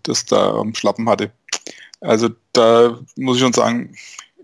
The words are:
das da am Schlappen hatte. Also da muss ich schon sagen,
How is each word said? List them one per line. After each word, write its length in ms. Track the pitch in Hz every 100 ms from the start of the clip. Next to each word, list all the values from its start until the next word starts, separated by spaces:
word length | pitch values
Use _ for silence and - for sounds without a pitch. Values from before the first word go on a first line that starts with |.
das 220 | - - -
da 280 | 101 101
am 200 | 110 107
Schlappen 340 | 110 113 113 113
hatte. 220 | 101 101 _ _ - - - - -
Also 300 | - 110 113 - _
da 460 | - 113 117 120 117 -
muss 220 | - 131 123
ich 60 |
schon 100 | 131
sagen, 440 | 120 113 120 - - - - - _